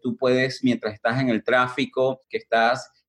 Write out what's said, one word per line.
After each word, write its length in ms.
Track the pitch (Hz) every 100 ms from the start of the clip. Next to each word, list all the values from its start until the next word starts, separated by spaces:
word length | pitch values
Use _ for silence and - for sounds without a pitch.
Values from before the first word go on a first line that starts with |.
tú 140 | 123 113
puedes, 480 | 127 127 131 -
mientras 300 | 127 113 107
estás 260 | 110 117 127
en 100 | 127
el 140 | 110
tráfico, 800 | - 127 123 - 127 131 131 131 _
que 80 | 110
estás 520 | - 113 117 127 - _